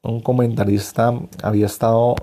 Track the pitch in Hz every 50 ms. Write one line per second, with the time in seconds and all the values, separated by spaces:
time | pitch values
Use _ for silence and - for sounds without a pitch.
0 | - - 113 117 - 127 127 123 120 117 113 - 101 101 101 98 - - - 113
1 | 113 120 120 - - - - - - 104 107 104 104 101 - - 113 113 113 113
2 | 120 120 123 -